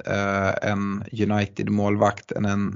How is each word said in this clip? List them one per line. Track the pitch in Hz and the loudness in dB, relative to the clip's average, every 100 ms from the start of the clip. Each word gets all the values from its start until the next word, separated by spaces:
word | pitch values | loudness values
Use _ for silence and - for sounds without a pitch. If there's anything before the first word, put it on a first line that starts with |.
| - | -4
eh, | 101 101 98 98 - 101 | 0 0 2 0 0 -2
en | 101 101 98 107 | -2 -2 -4 -6
United-målvakt | 113 104 104 98 - 104 104 101 104 104 104 - | -2 2 2 0 -2 0 2 2 4 2 0 -4
än | - 104 | -2 0
en | 101 101 | 0 -2